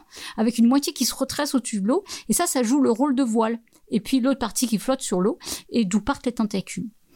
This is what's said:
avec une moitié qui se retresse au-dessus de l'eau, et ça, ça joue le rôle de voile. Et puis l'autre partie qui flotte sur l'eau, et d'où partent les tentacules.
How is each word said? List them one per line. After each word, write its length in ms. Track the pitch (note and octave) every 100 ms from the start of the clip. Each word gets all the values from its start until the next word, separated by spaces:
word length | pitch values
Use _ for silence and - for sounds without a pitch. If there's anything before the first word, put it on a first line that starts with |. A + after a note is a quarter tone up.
| - - - -
avec 220 | A3+ -
une 80 | A#3
moitié 260 | C#4 D#4
qui 120 | - -
se 80 |
retresse 400 | - C4+ - C#4+
au-dessus 260 | B3+ - G#3
de 60 | G3
l'eau, 180 | E4+ - - -
et 40 |
ça, 120 | G#3+ F4
ça 160 | C4+
joue 180 | A3+ C#4+
le 100 | B3
rôle 240 | A3+ D4
de 80 | B3
voile. 360 | B3 A3+ A3+ A#3 _ _ -
Et 100 | A#3
puis 200 | - C4
l'autre 180 | B3+ C4+
partie 260 | G#3+ - A#3+
qui 120 | G3+
flotte 220 | - -
sur 180 | - F3+
l'eau, 180 | G3 F4+ - - -
et 140 | A#3+
d'où 160 | F#3+ G#3+
partent 260 | A#3+ C4+ B3
les 60 |
tentacules. 560 | A#3 G#3+ G3 - F#3 A3 _ _